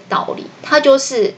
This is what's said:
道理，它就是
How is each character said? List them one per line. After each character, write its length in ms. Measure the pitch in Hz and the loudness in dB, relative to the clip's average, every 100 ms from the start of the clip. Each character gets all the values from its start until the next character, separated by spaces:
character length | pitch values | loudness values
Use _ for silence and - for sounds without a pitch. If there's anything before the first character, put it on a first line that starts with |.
| - | -6
道 280 | 185 - 196 | -6 -4 -10
理， 80 | - - | -14 -16
它 180 | - 294 | -2 2
就 200 | 285 269 | 4 2
是 340 | - 247 196 | 2 -2 -2